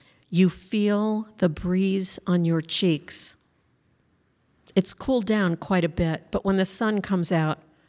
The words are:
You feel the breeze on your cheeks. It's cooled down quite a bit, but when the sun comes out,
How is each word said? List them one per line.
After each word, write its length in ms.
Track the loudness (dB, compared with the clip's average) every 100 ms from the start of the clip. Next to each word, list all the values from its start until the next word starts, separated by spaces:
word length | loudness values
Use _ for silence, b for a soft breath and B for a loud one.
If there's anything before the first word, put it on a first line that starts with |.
| B B B
You 200 | 2 2
feel 800 | 2 -4 0 0 2 0 -2 -6 -2
the 120 | -2
breeze 720 | 0 -2 0 0 0 0 0 0
on 160 | 2
your 160 | 2 0
cheeks. 800 | -2 0 2 0 -2 -4 -4 -8 _ _ _ _ _ _ _ _ _ _ _ _ -6 -2
It's 180 | -2
cooled 320 | -2 -2 -2 0
down 300 | 0 0 -2
quite 300 | -2 0 0
a 40 |
bit, 380 | -2 -2 -4 -6
but 120 | -4
when 140 | 0 0
the 80 | 2
sun 360 | 0 0 -2
comes 300 | -2 0 2
out, 280 | 2 0 -2 _ b